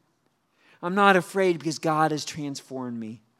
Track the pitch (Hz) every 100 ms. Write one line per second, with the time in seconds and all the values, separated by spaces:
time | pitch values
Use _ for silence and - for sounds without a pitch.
0 | _ _ _ _ _ _ _ _ 175 196
1 | 202 190 170 196 185 165 151 151 160 156
2 | 156 151 - 160 143 139 - 131 123 117
3 | 110 117 _